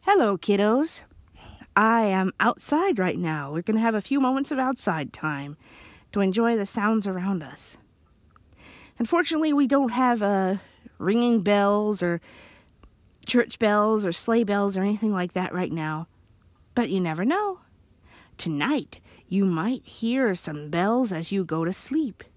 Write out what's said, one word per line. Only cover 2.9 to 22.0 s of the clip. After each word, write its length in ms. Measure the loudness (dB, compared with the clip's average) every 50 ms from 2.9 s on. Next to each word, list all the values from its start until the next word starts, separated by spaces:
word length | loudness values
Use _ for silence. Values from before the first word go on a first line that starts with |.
| 0 0
right 200 | 0 0 0 -2
now. 340 | -2 -4 -4 -4 -6 -6
We're 100 | -6 -6
gonna 180 | -2 0 0 2
have 140 | 2 2 0
a 60 | 0
few 180 | -2 -2 0 0
moments 320 | 2 2 0 -2 -2 -2
of 80 | -2 -2
outside 540 | -2 -2 -2 -2 -2 -4 -2 -2 -4 -8
time 460 | -10 -8 -6 -6 -6 -6 -8 -12 -14 _ -20 -20 -20 -20 -20 -20 -20 -20 _ _
to 80 | -2 0
enjoy 360 | 2 2 2 2 2 2 2
the 100 | 0 -2
sounds 400 | -4 -4 -2 0 2 0 0 0
around 360 | -2 -4 -4 -2 -2 -4 -4
us. 340 | -6 -12 -16 -18 -20 -20 -20 -20 _ _ _ _ _ _ _ _ _ _ _ _ _ _ _ _ -20 -20 -20 -20 -20 -20 _ _
Unfortunately, 540 | -4 0 2 2 2 2 0 0 0 2
we 140 | 2 2 2
don't 240 | 4 4 2 2 2
have, 320 | 0 2 2 2 2 2
uh, 340 | 2 2 2 2 2 0 -2 -4 -6 -14 _ _ _ -20 _ _
ringing 440 | -2 0 2 2 4 4 2 2
bells 600 | 4 2 2 4 4 4 2 2 0 -2 -2 -2
or 180 | -2 -2 -2 -4 _ -14 -20 -20 -20 -20 -20 -20 _ _ _ _ -20 -20 _ _ _ _ _ _ -12
church 320 | 0 0 0 0 0 -2 0
bells 460 | 0 2 4 4 2 2 2 0 0
or 80 | -2
sleigh 320 | -4 -4 -2 0 2 2 2
bells 320 | 2 0 0 0 0 0
or 60 | 0
anything 300 | 0 0 -2 0 0 -2
like 220 | 0 -2 -2 -4 -4
that 180 | -4 -4 -4
right 180 | -4 -4 -4 -4
now. 380 | -4 -4 -4 -4 -4 -6 -8 _ _ _ _ _ _ _ _ -20 _ _ _ _ _
But 160 | -2 -2 0
you 100 | 0 -2
never 240 | 0 -2 -2 -2 0
know. 360 | 0 0 0 0 -4 -6 -8 _ _ _ _ _ _ _ _ _ -20 -20 -20 -20 _ -18
Tonight, 640 | -8 -6 -4 -2 0 0 0 0 -2 -2 -6 -16 -20 _ -20 -20 -20 _ _
you 160 | 0 2 2
might 400 | 2 2 0 0 -2 -4 -4 _
hear 500 | -16 -12 -6 -4 -2 0 2 2 0 0
some 360 | -2 -6 -10 -10 -10 -8 -4
bells 420 | -2 0 0 2 2 2 0 0
as 180 | -2 -4 -4 -4
you 140 | -2 -2 -2
go 200 | -2 -2 -2 -2
to 80 | -2
sleep. 520 | -4 -6 -8 -4 -2 -2